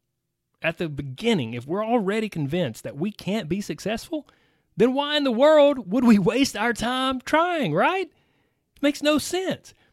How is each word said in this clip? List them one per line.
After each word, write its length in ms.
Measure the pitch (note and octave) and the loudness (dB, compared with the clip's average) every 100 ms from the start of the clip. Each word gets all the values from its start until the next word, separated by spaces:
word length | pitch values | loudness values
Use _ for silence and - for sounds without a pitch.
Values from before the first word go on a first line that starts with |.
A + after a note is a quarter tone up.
| _ _ _ _ _ _ | _ _ _ _ _ _
at 180 | D#3+ E3+ | -6 -4
the 100 | E3+ | -6
beginning, 640 | C#3+ C#3+ C3 A3+ G#3+ A2+ | -6 -10 -6 -2 0 -2
if 140 | A#2+ C3 | -8 -6
we're 180 | F#3 A3 | -6 0
already 440 | A#3+ F#3+ G#3+ G#3+ | 0 0 -2 -4
convinced 540 | E3+ C#3 E3+ D3+ A2 | -4 -4 -2 -4 -6
that 140 | B2+ B2+ | -10 -6
we 140 | F#3+ | -6
can't 360 | - - G#3+ D#3+ | -6 -6 -4 -4
be 140 | F#3+ | -6
successful, 640 | G3 D#3 F#3 - - D#4 - _ _ _ _ - | -6 -8 -6 -8 -6 -10 -10 _ _ _ _ 0
then 180 | A#3 | 2
why 240 | C4 C#4+ D4 | 2 -2 0
in 60 | |
the 80 | C#4 | 0
world 600 | A3+ C#4+ D#4 C#4+ C#4 F3+ | 4 6 8 6 4 -2
would 120 | A3+ | 2
we 140 | A#3+ G#3 | 6 6
waste 380 | F3 A#3 C#4 G#3 | 4 2 0 0
our 160 | A3+ | -2
time 480 | A3+ A3 B3+ C4 C4 | -2 -2 -2 -2 -4
trying, 520 | - D4+ F4 E4+ G#3+ | 0 0 2 0 0
right? 340 | D3+ C4 F#4 F4 | 2 0 0 -6
It 760 | _ _ _ _ _ _ _ | _ _ _ _ _ _ _
makes 220 | C#4+ C#4+ | -2 -2
no 160 | D4 D4+ | 0 0
sense. 540 | - F4+ F#4+ C#3+ - - _ | 0 -4 -4 -6 -10 -20 _